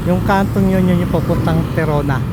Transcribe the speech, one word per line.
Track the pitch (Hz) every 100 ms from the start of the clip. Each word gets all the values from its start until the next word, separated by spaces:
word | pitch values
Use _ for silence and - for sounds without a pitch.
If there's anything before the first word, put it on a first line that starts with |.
Yung | - 180 -
kantong | 196 196 208 190
yun, | 190
yun | 185 175
yung | 180 175
papuntang | 156 170 175 165 165 -
Terona. | 156 147 143 135 117